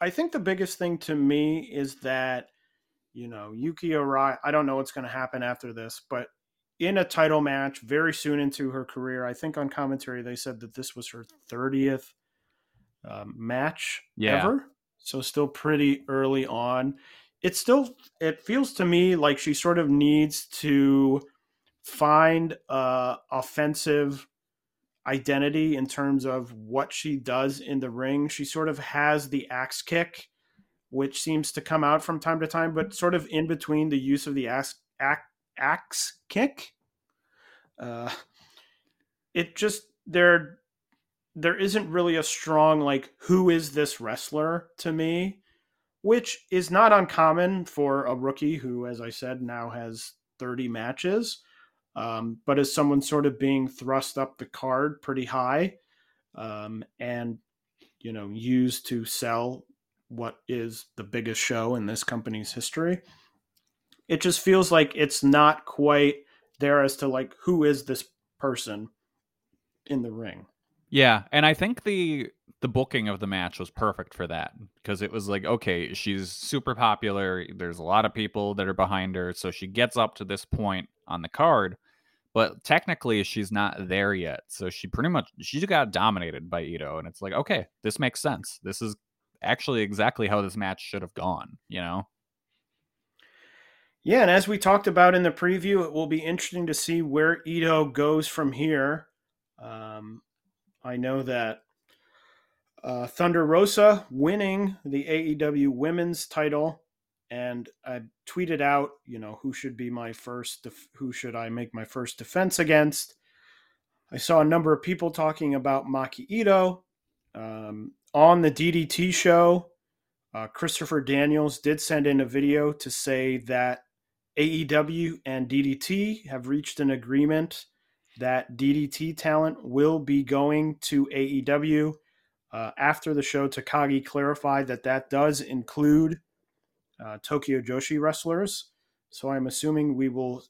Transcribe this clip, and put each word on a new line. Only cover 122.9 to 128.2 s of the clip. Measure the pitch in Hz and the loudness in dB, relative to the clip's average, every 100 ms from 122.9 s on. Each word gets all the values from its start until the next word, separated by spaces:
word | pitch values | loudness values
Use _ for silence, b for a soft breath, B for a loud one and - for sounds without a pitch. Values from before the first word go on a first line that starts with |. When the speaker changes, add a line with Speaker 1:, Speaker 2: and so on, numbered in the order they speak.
Speaker 1:
say | - - 131 131 127 | -6 -2 0 0 -2
that | 117 127 127 123 _ _ _ _ _ - | -2 0 0 -2 _ _ _ _ _ 0
A | |
E | 156 160 | 0 0
W | 147 151 151 165 170 165 135 | 0 2 2 -2 -4 -4 -6
and | 131 123 | -4 -2
D | 135 | 0
D | 139 135 | 0 -2
T | - 190 208 214 143 | -2 -2 -2 -4 -8
have | 131 123 | -10 -4
reached | 143 147 - | -4 -4 -2
an | 139 | -2
agreement | 131 117 135 147 156 165 - - _ _ _ _ | -2 0 2 4 2 0 -6 -16 _ _ _ _
that | - | -6